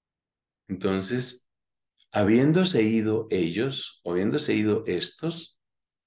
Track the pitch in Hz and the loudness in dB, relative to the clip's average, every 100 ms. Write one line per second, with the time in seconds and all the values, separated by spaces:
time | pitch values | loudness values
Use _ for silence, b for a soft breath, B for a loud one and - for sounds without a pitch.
0 | _ _ _ _ _ _ - 95 101 95 | _ _ _ _ _ _ -12 -4 -2 -2
1 | 95 123 127 - _ _ _ _ _ _ | -2 -4 -4 -8 _ _ _ _ _ _
2 | _ - - 113 143 165 185 123 110 113 | _ 0 4 4 6 4 2 2 2 2
3 | 107 110 - 95 82 87 135 135 - - | 0 -2 -2 -2 -2 -2 -4 -4 -12 -12
4 | 87 87 104 147 - 110 107 104 - 90 | -4 -2 0 -2 0 0 0 0 -2 -4
5 | - - 160 165 - _ _ _ _ _ | -4 -8 -8 -8 -14 _ _ _ _ _